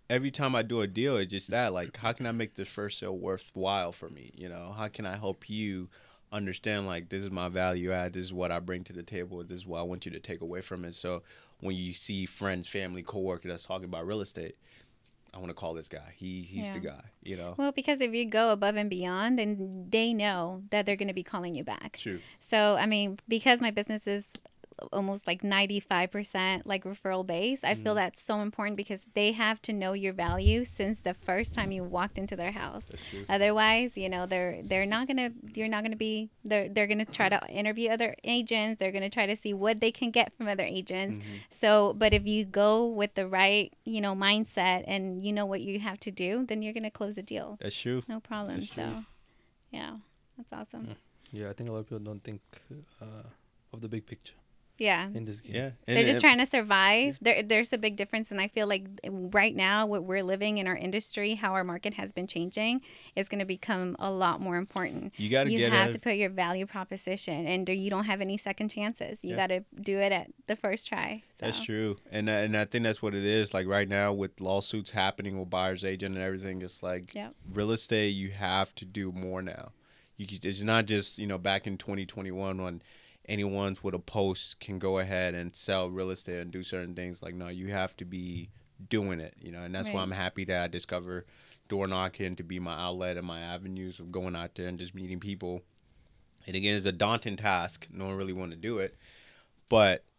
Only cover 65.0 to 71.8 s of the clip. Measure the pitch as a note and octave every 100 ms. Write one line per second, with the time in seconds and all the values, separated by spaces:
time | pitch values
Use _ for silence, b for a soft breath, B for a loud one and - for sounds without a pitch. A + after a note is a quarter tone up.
65 | G3+ - - C3 F3 A3+ - G3+ F#3+ G#3+
66 | A#3+ G3+ F#3+ F#3+ F3 F#3 G3 G3 F#3 G3
67 | F#3 G3 - D#3 E3 F#3 F#3 F#3+ G3 G3
68 | G#3+ G3 G3 G3 G3+ - G#3+ G#3+ G#3 -
69 | - G#3+ F3+ F#3 F#3 F#3 - - G3+ G3
70 | G3 F#3 - - - A3 G3+ G3 - G3+
71 | - A3 - - A2+ - A3 G#2+